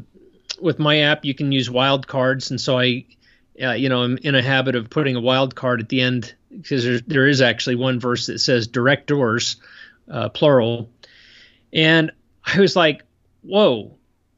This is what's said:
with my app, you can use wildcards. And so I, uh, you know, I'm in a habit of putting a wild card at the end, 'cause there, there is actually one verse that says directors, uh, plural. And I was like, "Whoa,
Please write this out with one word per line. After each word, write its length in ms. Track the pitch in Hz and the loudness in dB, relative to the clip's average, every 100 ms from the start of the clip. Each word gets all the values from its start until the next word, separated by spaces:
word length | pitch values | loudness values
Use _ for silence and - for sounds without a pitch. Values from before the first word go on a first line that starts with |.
| - _ _ _ - - | -12 _ _ _ -16 -6
with 180 | 175 135 | -4 0
my 220 | 151 151 | 2 4
app, 240 | 147 151 | 2 0
you 100 | 143 | -4
can 160 | 135 143 | -4 -2
use 180 | 135 120 | -2 -2
wildcards. 840 | 123 135 139 127 135 127 135 - | 0 2 0 -2 -2 0 -2 -4
And 100 | 127 | -6
so 180 | - 127 | -2 0
I, 260 | 127 127 - _ _ _ _ - | 0 -2 -8 _ _ _ _ -8
uh, 120 | 131 | -4
you 160 | 113 131 | -2 0
know, 140 | 127 | 0
I'm 160 | 123 127 | -2 -2
in 160 | 156 | -2
a 80 | 139 | 0
habit 340 | 123 135 131 123 | 0 0 0 -2
of 140 | 113 | -4
putting 260 | 156 139 123 | -4 -2 -2
a 40 | |
wild 340 | 120 131 135 | 0 0 0
card 260 | - 131 120 | -4 -4 -4
at 80 | 107 | -4
the 120 | 131 | -2
end, 340 | 127 123 110 - _ 214 - | -2 -2 -6 -16 _ -16 -6
'cause 160 | 139 | -4
there, 160 | 120 120 | -2 -2
there 280 | - 147 135 | -2 2 2
is 120 | 135 | 4
actually 360 | 123 113 - 123 | 2 0 -2 -2
one 220 | 131 123 | -2 -2
verse 280 | 120 123 - | -2 -4 -4
that 120 | - | -4
says 280 | - 123 113 | 0 0 -2
directors, 880 | 127 123 143 - 147 120 117 - - - - - _ - | -2 0 0 0 0 0 0 -4 -8 -14 -20 -20 _ -12
uh, 180 | 127 113 | -8 -6
plural. 640 | - 151 135 113 117 113 _ - _ - - - _ _ | 2 4 4 4 -2 -8 _ -20 _ -20 -20 -20 _ _
And 400 | - 160 165 156 - _ _ | 2 4 4 2 -4 _ _
I 160 | - 170 | -2 2
was 160 | 196 185 | 2 4
like, 260 | 160 143 _ _ _ _ | 2 0 _ _ _ _
"Whoa, 540 | - 196 202 117 98 - _ _ _ | -4 2 2 2 -6 -18 _ _ _